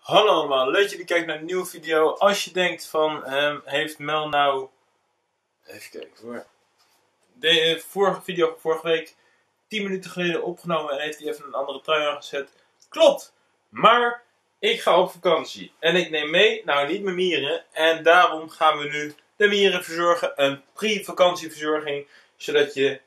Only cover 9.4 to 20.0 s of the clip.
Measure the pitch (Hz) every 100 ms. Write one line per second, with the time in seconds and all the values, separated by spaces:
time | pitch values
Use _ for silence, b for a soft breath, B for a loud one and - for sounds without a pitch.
9.4 | _ _ _ 214 196 190 180 180 175 165
10.4 | - 170 170 160 151 139 151 151 151 -
11.4 | 135 110 - 135 - 156 147 139 - 143
12.4 | 139 _ _ _ _ 302 311 - - _
13.4 | _ _ _ 110 185 240 240 240 _ _
14.4 | _ _ 208 233 - 180 185 - 185 156
15.4 | 131 104 90 _ 160 180 170 156 151 170
16.4 | 214 220 165 143 143 190 196 180 185 156
17.4 | 139 165 - - 160 160 160 175 175 160
18.4 | 160 - 160 151 147 147 151 - _ _
19.4 | 208 202 196 180 175 165